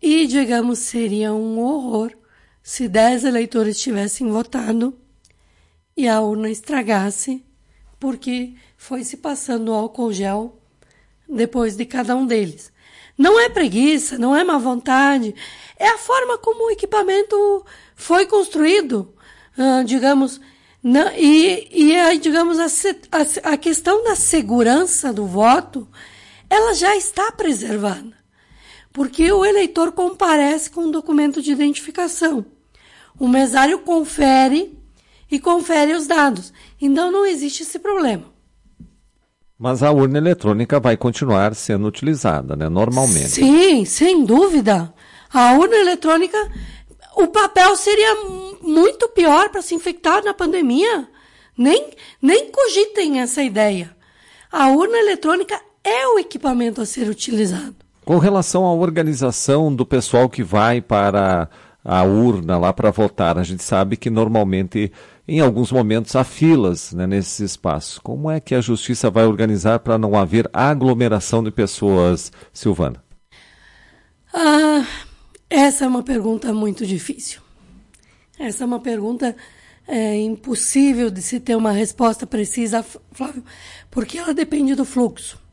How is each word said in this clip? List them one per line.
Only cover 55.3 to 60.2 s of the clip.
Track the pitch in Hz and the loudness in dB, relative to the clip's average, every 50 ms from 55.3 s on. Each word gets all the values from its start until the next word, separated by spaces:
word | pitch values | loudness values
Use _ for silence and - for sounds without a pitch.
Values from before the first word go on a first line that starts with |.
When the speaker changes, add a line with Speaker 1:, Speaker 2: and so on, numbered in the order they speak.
| 330 359 392 - 415 392 - _ _ _ _ | 0 0 -2 -4 -6 -10 -10 _ _ _ _
Speaker 1:
é | 392 440 508 539 523 | -2 -2 0 0 2
o | 480 415 | 2 2
equipamento | 349 349 - 254 - 285 254 240 240 233 214 247 | 0 -2 -10 -6 -4 -2 -2 0 -2 -2 -4 -6
a | 226 | -8
ser | 202 - - 240 208 | -8 -6 -6 -4 -6
utilizado. | 214 - - - 240 208 214 190 180 - 294 - - _ - _ _ _ _ | -4 -6 -6 -6 -2 -2 -2 -2 -2 -6 -8 -12 -16 _ -20 _ _ _ _
Speaker 2:
Com | - 165 | 0 2
relação | 180 151 202 202 196 170 - - 180 190 | 4 4 4 2 2 0 0 0 0 2
à | 180 175 | 2 2
organização | 165 175 180 160 160 160 156 151 127 135 127 120 - - - 139 147 160 156 143 | 0 0 -2 0 -2 -2 -2 -2 -2 -2 -2 -2 -2 0 0 2 2 2 0 0
do | 120 123 | 0 -2
pessoal | - - 127 113 - - 120 | 0 0 -2 -2 2 2 2